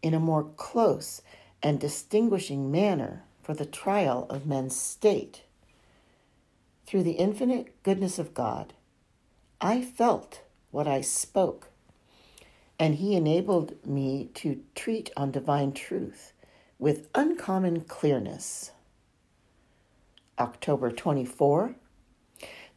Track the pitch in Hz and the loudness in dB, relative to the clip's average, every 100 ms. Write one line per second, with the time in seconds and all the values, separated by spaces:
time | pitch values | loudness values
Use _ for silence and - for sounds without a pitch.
0 | 160 160 160 156 151 - - 240 220 139 | 0 2 4 2 0 -8 -4 2 2 2
1 | - - - - - _ 147 143 214 - | -4 -12 -16 -20 -20 _ 0 0 0 -6
2 | - 208 226 196 180 139 135 151 208 170 | 0 2 4 2 -2 -4 0 2 2 2
3 | 123 - - _ - 151 143 - - 202 | -2 -8 -18 _ -8 -6 -8 -6 -2 2
4 | 160 123 - 139 143 135 131 - - - | 2 0 -4 -6 -2 -2 -2 -4 -6 0
5 | 214 - - - - _ _ _ _ _ | 2 2 -2 -14 -20 _ _ _ _ _
6 | _ _ _ _ _ _ _ _ - 196 | _ _ _ _ _ _ _ _ -2 0
7 | 175 - 185 214 254 247 - - - 190 | 2 2 0 2 0 0 -4 -4 0 0
8 | 190 - 151 - 117 - - - _ _ | 0 -4 -6 -4 -4 -4 -8 -18 _ _
9 | _ _ _ _ _ - 175 240 247 - | _ _ _ _ _ -4 0 0 -2 2
10 | 233 175 - - - _ _ 127 147 135 | 2 2 -2 -20 -20 _ _ -4 0 0
11 | - - - - 185 - - _ _ _ | 0 -4 -2 2 2 0 -12 _ _ _
12 | _ _ _ - - _ _ - 160 147 | _ _ _ -20 -20 _ _ 0 2 2
13 | 196 196 156 165 190 185 156 - - 139 | 2 2 4 4 4 2 0 -6 -6 -2
14 | 135 139 - - 156 131 - - - 226 | -2 -2 -6 -6 -4 -4 -8 -10 -4 -4
15 | 220 - 139 135 131 143 139 131 - - | -4 -4 -2 -2 0 0 0 -4 -6 -6
16 | - - - _ - _ _ - 147 151 | -6 -12 -20 _ -20 _ _ -2 0 0
17 | - - 302 339 - 190 185 170 160 - | -2 0 2 0 -2 0 2 0 -4 -2
18 | 151 135 104 - - - - - _ _ | 2 2 -2 -8 -10 -10 -14 -18 _ _
19 | _ _ _ _ _ _ _ _ _ _ | _ _ _ _ _ _ _ _ _ _
20 | _ _ _ - 120 - - 139 123 117 | _ _ _ -4 -4 -4 0 0 0 -2
21 | - 147 123 - 143 147 233 - _ _ | 0 0 0 2 4 4 2 -4 _ _
22 | _ _ _ - - - - | _ _ _ -20 -20 -20 -10